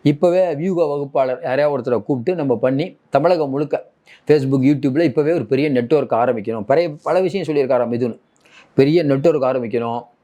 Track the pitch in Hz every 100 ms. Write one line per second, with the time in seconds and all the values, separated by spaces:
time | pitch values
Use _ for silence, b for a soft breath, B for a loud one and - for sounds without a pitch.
0 | 147 147 180 180 185 143 180 175 156 143
1 | 139 147 131 127 135 135 147 139 120 117
2 | 104 135 113 180 139 113 127 135 180 -
3 | _ 139 165 175 143 135 151 - - _
4 | b b - 147 135 135 131 147 139 131
5 | 170 160 147 170 107 135 151 127 120 151
6 | 127 113 123 117 104 113 98 143 175 151
7 | 143 175 185 190 160 147 131 127 117 117
8 | 123 107 _ _ b b b - 139 170
9 | 147 139 160 151 127 131 117 117 117 117
10 | - _